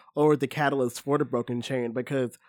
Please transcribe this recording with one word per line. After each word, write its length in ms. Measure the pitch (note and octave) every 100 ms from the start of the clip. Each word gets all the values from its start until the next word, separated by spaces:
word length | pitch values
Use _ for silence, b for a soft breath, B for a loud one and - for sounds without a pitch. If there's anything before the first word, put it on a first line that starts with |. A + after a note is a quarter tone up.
| b
or 220 | D3 D3+ D3
the 120 | C#3
catalyst 540 | D#3 C#3 C#3 B2 -
for 160 | C#3 C#3+
the 80 | B2+
broken 360 | B2 A#2+ A#2+
chain, 300 | A#2+ C3 A#2
because 440 | A#2+ A#2+ C#3 B2 -